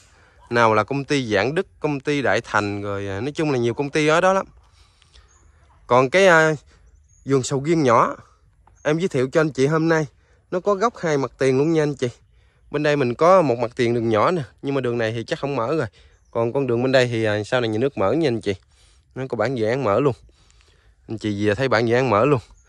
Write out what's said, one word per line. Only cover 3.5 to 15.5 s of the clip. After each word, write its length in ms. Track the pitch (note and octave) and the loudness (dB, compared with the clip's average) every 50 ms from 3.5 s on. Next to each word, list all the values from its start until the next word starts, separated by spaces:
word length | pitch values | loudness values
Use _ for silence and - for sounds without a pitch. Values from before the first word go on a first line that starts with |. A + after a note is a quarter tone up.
là 60 | C3+ | 0
nhiều 160 | B2 A#2 A#2 A2+ | 0 0 -2 -2
công 160 | - C#3+ C#3+ | -4 -6 -4
ty 180 | - D#3 D3+ | -2 0 0
ở 140 | D3+ D#3 E3+ | 2 2 2
đó 120 | F3+ F#3 F#3+ | 2 2 0
lắm. 120 | F#3+ - - - - _ _ _ _ _ _ _ _ _ _ _ - _ _ _ _ _ _ _ _ _ _ _ _ _ | 0 -2 -6 -14 -20 _ _ _ _ _ _ _ _ _ _ _ -20 _ _ _ _ _ _ _ _ _ _ _ _ _
Còn 220 | - A#2+ B2+ C3+ B2+ | 0 2 2 2 4
cái, 180 | - F#3 G3 | 2 4 6
à, 280 | F#3 E3 D#3+ D#3+ D#3 D#3 C3+ - _ _ _ _ _ _ _ _ _ _ _ - | 6 6 6 6 4 0 -2 -8 _ _ _ _ _ _ _ _ _ _ _ -4
vườn 180 | C3 C#3 C3 A#2+ | -2 0 0 0
sầu 200 | - C#3+ C3 C#3 | -2 -4 -4 -2
riêng 200 | D#3+ F3 E3 C#3+ | 0 0 2 4
nhỏ 320 | B2 A2+ B2+ E3+ - - - - _ _ _ _ _ _ _ _ _ _ _ - | 4 6 4 4 2 0 -10 -18 _ _ _ _ _ _ _ _ _ _ _ -4
em 160 | C#3+ D#3 E3 | -2 -2 -2
giới 80 | F#3+ | -2
thiệu 220 | F#3 - B2+ C3 C3 | -2 -2 -2 -2 0
cho 100 | - D#3+ | 0 0
anh 100 | D#3 D#3 | 0 0
chị 160 | - C3 C3+ | 0 0 0
hôm 220 | C#3+ D#3+ D#3 D#3+ E3 | 2 2 0 2 2
nay, 180 | E3 D#3 D3+ - _ _ _ _ _ _ _ - | 2 0 0 -4 _ _ _ _ _ _ _ -8
nó 80 | F3+ F#3 | -6 -4
có 160 | F3 G3+ G3+ | -2 -2 0
gốc 220 | F#3 G#3+ A#3 - | 0 0 -2 -2
hai 200 | - - D#3+ D3+ | -2 -4 -2 0
mặt 140 | C#3 C3 - - | 0 -2 -4 -4
tiền 200 | - C#3 C3+ C3 | -2 0 2 2
luôn 160 | C3 D3 E3 E3 | 2 2 2 2
nha 100 | D#3 D3 | 2 0
anh 120 | D3 C#3 | 0 -2
chị. 140 | - C3 A#2 - _ _ _ _ _ _ _ _ _ _ - | -4 -6 -6 -6 _ _ _ _ _ _ _ _ _ _ -8
Bên 120 | - D3 D3+ | -6 -2 0
đây 120 | D3+ D3 | 0 0
mình 200 | C#3+ C3 A#2+ A#2 | 0 0 -2 0
có 260 | - D3+ F3 F#3+ F#3 | 2 4 4 4 4
một 160 | D#3+ C3 A#2 | 4 2 0
mặt 140 | A#2 G#2 A2 - | -2 -2 -6 -4
tiền 180 | - A#2+ A#2 A#2+ | -2 -2 0 0
đường 160 | A#2+ A2+ A#2 | 0 0 0
nhỏ 220 | A2 G#2 A#2+ D#3+ | 2 2 2 2
nè, 120 | F#3 E3 B2 - _ _ | 0 -2 -6 -8 _ _
nhưng 140 | - C#3 C#3 | -8 -6 -4
mà 60 | C#3 | -4
đường 160 | B2+ B2 A#2+ | -2 -4 -4
này 140 | A#2+ A2+ A2 | -2 -4 -4
thì 120 | A#2 A#2 A2 | -4 -6 -6
chắc 160 | - E3+ - | -8 -8 -6
không 160 | D3 C#3 | -6 -6